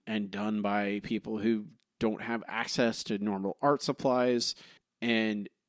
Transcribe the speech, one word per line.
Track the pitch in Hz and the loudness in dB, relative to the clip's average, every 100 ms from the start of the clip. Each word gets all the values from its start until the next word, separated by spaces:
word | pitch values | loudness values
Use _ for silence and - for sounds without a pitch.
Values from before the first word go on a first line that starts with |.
| - | -6
and | 110 101 | -4 -4
done | 101 107 107 | -4 -2 0
by | 101 104 101 101 | 0 0 0 -2
people | - 110 - 110 | -2 -4 -2 0
who | 110 110 98 - _ - | 2 0 -2 -16 _ -2
don't | 113 107 | -2 -2
have | 117 117 - | -4 -6 -4
access | 113 117 - 117 110 | -4 -2 2 2 0
to | - 104 | -4 -2
normal | 104 98 98 - | 0 0 -2 2
art | 143 143 | 2 4
supplies. | - 135 139 123 123 120 - - - - _ _ | 0 0 2 4 4 2 0 -4 -14 -20 _ _
And | 117 113 110 104 98 - | 0 2 2 -2 -6 -14